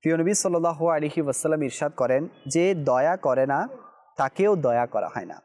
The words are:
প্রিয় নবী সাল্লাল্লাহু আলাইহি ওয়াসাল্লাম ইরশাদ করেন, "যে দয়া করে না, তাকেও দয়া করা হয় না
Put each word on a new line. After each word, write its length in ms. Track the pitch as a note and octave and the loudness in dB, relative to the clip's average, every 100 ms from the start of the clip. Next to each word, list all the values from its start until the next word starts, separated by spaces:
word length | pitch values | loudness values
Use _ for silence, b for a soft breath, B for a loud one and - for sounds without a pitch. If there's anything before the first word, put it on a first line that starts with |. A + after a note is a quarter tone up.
প্রিয় 160 | D#3+ E3 | 0 0
নবী 160 | E3 | 0
সাল্লাল্লাহু 560 | G3+ F#3+ F3 E3+ D#3+ E3 | 0 0 0 0 0 0
আলাইহি 320 | D#3+ D3+ D#3 | 0 -2 -2
ওয়াসাল্লাম 420 | C#3+ C3 D#3+ D#3 | -2 -2 0 0
ইরশাদ 280 | C#3 - D3 - | -2 -4 -6 -2
করেন, 300 | B2 C3 E3+ - C#3+ | 0 0 -2 -12 -4
"যে 280 | D#3+ F3+ F#3 | 0 2 2
দয়া 420 | C#3 B2+ D3 F#3 | 0 2 2 0
করে 280 | D3+ B2+ C3+ | 0 2 2
না, 240 | C#3 A#3 - - _ _ - | 0 -2 -8 -20 _ _ -4
তাকেও 380 | C3+ - G3 G3 | -4 2 2 2
দয়া 300 | C3+ A#2+ A#2+ | 2 2 0
করা 240 | - - - | -2 -4 -6
হয় 100 | F2 | -10
না 160 | D#2+ | -16